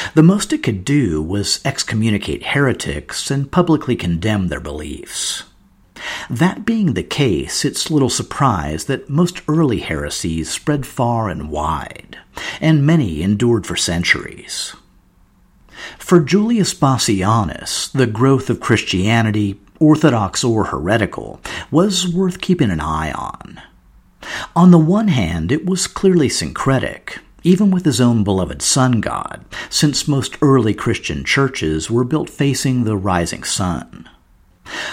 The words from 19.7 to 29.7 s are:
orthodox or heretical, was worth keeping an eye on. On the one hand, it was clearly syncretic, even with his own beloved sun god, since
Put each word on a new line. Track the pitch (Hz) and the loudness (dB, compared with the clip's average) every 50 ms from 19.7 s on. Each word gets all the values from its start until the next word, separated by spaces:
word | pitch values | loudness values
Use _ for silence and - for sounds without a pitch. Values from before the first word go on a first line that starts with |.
| _ - | _ 2
orthodox | 156 151 156 151 - 147 123 110 101 92 - - - | 4 4 6 6 4 2 4 2 0 -2 -2 -2 0
or | 120 113 107 95 | 0 2 0 0
heretical, | - - 73 76 92 110 117 101 - - - 53 52 - - - - - - - - | -2 -4 -4 0 0 2 2 2 0 -4 -8 -12 -12 -14 -14 -14 -12 -12 -12 -6 0
was | 131 160 196 214 185 190 185 180 | 2 2 2 2 2 0 -2 -2
worth | 165 180 190 185 180 - | 0 0 0 0 -2 -4
keeping | - - 180 - 123 101 | 0 0 2 2 2 0
an | 87 78 | 0 -2
eye | 78 80 78 78 80 76 | -2 -2 -2 -2 -4 -4
on. | - - - - - - - - - - - - _ _ _ _ _ - _ _ _ - - - - - - - - | -6 -6 -8 -8 -10 -14 -16 -18 -20 -20 -20 -20 _ _ _ _ _ -20 _ _ _ -20 -16 -12 -10 -10 -10 -2 2
On | 170 175 185 | 6 8 10
the | 175 165 | 10 8
one | 156 156 190 214 226 208 | 8 6 4 2 2 2
hand, | 147 120 90 82 82 82 78 82 | 2 2 0 0 -2 -2 -2 -2
it | 135 - - 180 | -2 -2 -2 -2
was | 190 180 - | -2 -2 -4
clearly | - - - - 190 180 170 139 113 | -6 -4 2 2 4 6 6 4 2
syncretic, | - - 85 71 - - - 135 135 123 - - - - - - - - - _ - - - | 0 -2 -6 -6 -6 -4 0 2 2 2 0 -4 -8 -10 -14 -16 -16 -16 -18 _ -12 -2 2
even | 170 185 180 214 196 | 4 4 6 4 4
with | 185 180 180 | 4 4 2
his | 156 120 110 | 2 2 4
own | 123 120 117 110 98 | 4 4 4 4 2
beloved | 104 98 95 90 80 73 73 - | 2 2 0 0 -2 -4 -4 -2
sun | - - 139 131 127 123 107 | 0 2 2 2 2 2 2
god, | - - - - - - - - - - - - - | 0 -2 -4 -6 -8 -10 -12 -14 -16 -16 -14 -14 -12
since | - | -6